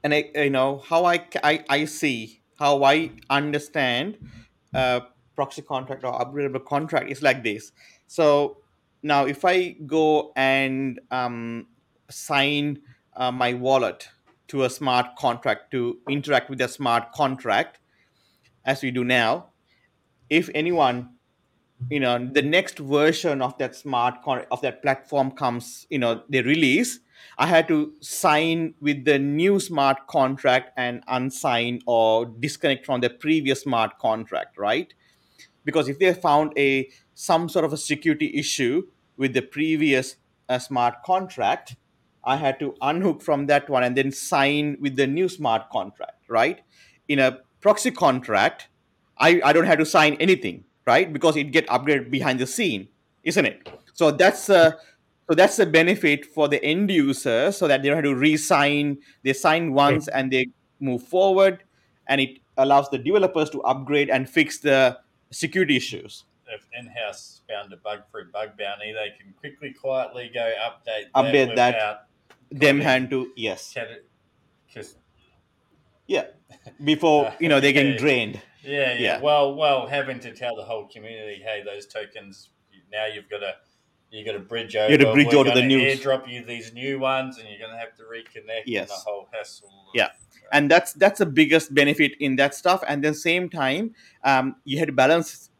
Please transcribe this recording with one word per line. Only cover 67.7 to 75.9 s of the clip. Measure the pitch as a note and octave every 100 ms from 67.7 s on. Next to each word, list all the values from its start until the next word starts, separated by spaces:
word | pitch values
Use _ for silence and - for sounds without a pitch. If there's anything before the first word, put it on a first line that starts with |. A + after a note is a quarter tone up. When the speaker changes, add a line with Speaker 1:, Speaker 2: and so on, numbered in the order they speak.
Speaker 3:
a | F2+
bug | G#2 G#2 _
through | - F2+
bug | G2+ G#2+ G#2
bounty, | G2 G2+ G#2
they | A2 G#2 -
can | G2 _
quickly, | C#3+ C#3 C#3
quietly | C3 C3+ C3 A#2+ B2 A#2+
go | A#2+ A2+ G#2+
update | A2+ - - A2 G2+
that | C3+ A#2
Speaker 1:
Update | C#3+ B2+ A2+
that, | B2 A#2
Speaker 3:
without | G#2+ G#2+ _ _ _ _ _
Speaker 1:
them | C#3 C#3+ C#3
Speaker 3:
causing |
Speaker 1:
hand | C#3+ C3 B2+
to, | C3+ B2+ -
yes. | A2 F#2 -
Speaker 3:
cata-, | - A2+ - _ _ _ _ _ _ _
'cause | A#2 G2+ _ _ _ _ _ _ _ _ _ _